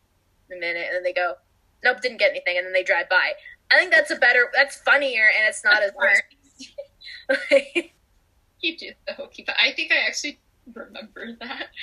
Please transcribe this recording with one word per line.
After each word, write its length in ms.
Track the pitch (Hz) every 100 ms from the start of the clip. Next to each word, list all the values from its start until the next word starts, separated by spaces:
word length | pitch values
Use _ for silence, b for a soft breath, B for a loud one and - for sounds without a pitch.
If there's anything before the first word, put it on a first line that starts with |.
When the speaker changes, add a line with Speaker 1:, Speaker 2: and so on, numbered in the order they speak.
| _ _ _ _ -
Speaker 1:
a 20 | 180
minute, 300 | 170 170 -
and 80 | 180
then 60 |
they 100 | 180
go, 220 | - - - _ _ _ _
"Nope, 180 | 254 254
didn't 180 | 247 220
get 120 | 202
anything," 260 | 180 185 180
and 60 | 185
then 60 |
they 120 | 185
drive 240 | 185 185 -
by. 240 | 185 147 - B B -
I 40 | 269
think 120 | 359
that's 180 | 330 -
a 40 | 330
better, 340 | 247 247 240
that's 220 | 247 277 -
funnier, 540 | - 269 277 233 214 202
and 120 | 214
it's 160 | 214
not 180 | 214 214
as 100 | 202 -
Speaker 2:
That's 240 | 190 190 - _ _ - 254 - 571 _ B B B 269 -
Speaker 1:
racist. 400 | 277 277 349 339
<laughs> 680 | _ _ _ _ _ _ _
Speaker 2:
You 160 | 330 330
do 140 | - - -
the 80 |
hokey, 280 | - 523 -
but 120 | 202 -
I 120 | 233
think 180 | 277 320
I 140 | 320 214
actually 320 | 320 294 285 _ _ -
remember 600 | 233 226 - 220 - 233 233
that 260 | 240 262 - -